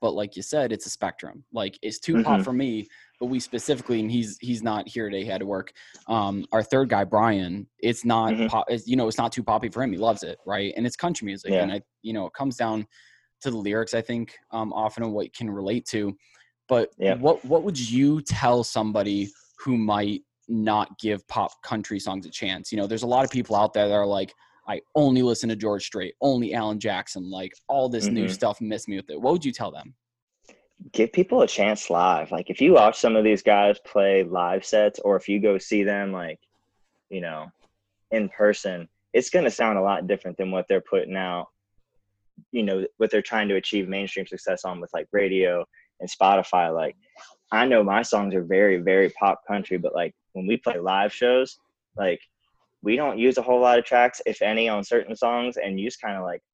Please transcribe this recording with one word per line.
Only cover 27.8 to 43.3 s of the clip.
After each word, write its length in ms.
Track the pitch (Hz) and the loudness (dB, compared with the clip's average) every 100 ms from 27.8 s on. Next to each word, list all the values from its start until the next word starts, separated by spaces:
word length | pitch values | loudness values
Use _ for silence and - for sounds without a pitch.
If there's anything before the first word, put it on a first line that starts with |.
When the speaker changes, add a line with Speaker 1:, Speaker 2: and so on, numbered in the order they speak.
| 131 | 0
Speaker 1:
this 220 | 120 104 | 0 -2
new 140 | 117 95 | -2 -2
Speaker 2:
Mm-hmm. 80 | |
Speaker 1:
stuff, 260 | 95 110 104 | -2 -2 -2
miss 260 | 110 107 - | -6 -8 -8
me 80 | 98 | -10
with 120 | 98 | -10
it." 100 | 76 | -2
What 120 | 127 | 0
would 120 | 175 143 | 0 -2
you 60 | |
tell 200 | 113 98 | -6 -8
them? 220 | 71 - - _ _ _ _ _ _ _ - - | -12 -18 -20 _ _ _ _ _ _ _ -20 -6
Speaker 2:
Give 200 | - - | 0 2
people 300 | - 190 247 | 2 2 4
a 60 | 117 | 4
chance 420 | - 104 107 - | 2 0 0 -2
live. 420 | 87 92 82 80 | 2 2 2 -2
Like, 180 | 87 - | -6 -6
if 100 | 92 | 2
you 120 | 143 | 6
watch 240 | 156 107 - | 8 8 6
some 180 | 120 110 | 2 4
of 80 | |
these 180 | 107 104 | 4 4
guys 360 | - 104 104 101 - | 6 6 6 2 0
play 380 | 104 98 98 | 2 4 4
live 420 | 87 90 87 95 - | 2 0 0 -2 0
sets, 340 | 107 104 - | 2 2 2
or 160 | 101 95 | 0 0
if 140 | - | 0
you 100 | 101 | 0
go 180 | 104 98 | 2 0
see 260 | - 107 | 0 0
them, 280 | 101 101 98 | 0 0 -4
like, 280 | 92 85 80 _ _ _ _ _ _ - | -6 -10 -12 _ _ _ _ _ _ -12
you 120 | 95 | -10
know, 300 | 85 78 80 _ _ _ _ _ - | -8 -10 -14 _ _ _ _ _ -4
in 160 | 113 101 | -4 -2
person, 600 | - 104 104 98 90 85 _ _ | 2 2 2 -4 -8 -12 _ _
it's 160 | 117 131 | 0 2
gonna 220 | 180 139 | 2 2
sound 260 | 107 113 101 | 2 0 2
a 40 | |
lot 260 | 98 92 92 | 2 0 -2
different 300 | 98 92 85 | -4 -4 -6
than 140 | 95 | -4
what 160 | 95 90 | -2 0
they're 140 | 95 | -2
putting 340 | - 95 - 95 | 0 -2 -2 -4
out, 320 | 92 87 - _ _ _ _ _ _ _ _ - - | -4 -6 -8 _ _ _ _ _ _ _ _ -20 -8
you 120 | 123 | -4
know, 220 | 104 95 95 - | -2 -2 -2 -2
what 120 | 110 | 0
they're 120 | 107 | 0
trying 260 | - | 0